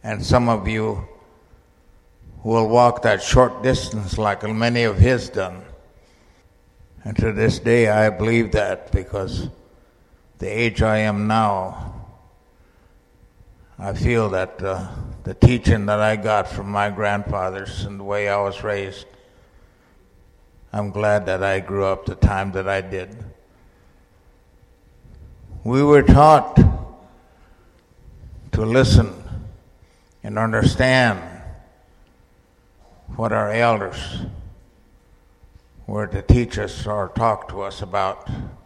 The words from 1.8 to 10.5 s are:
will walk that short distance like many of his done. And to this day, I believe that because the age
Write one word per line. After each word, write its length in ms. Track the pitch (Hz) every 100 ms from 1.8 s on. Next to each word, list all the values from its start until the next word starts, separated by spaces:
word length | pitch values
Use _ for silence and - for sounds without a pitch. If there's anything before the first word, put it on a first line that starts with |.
| _ _ _ _ - -
will 240 | 110 113 110
walk 360 | 120 120 -
that 200 | 117 98
short 400 | - 127 - -
distance 540 | 131 127 - 110 98 110
like 260 | 107 98 107
many 360 | 110 117 120
of 120 | 117 95
his 320 | 123 123 -
done. 340 | - 92 90 - - - _ _ _ _ _ _ _ _ _ - -
And 100 | - 101
to 140 | 113
this 260 | 101 110 -
day, 300 | 117 120 110
I 200 | 107 107
believe 440 | - 110 117 110
that 380 | 107 98 95 -
because 580 | 98 92 101 95 - - - _ _ _ _ _ _ _ _
the 80 |
age 340 | 95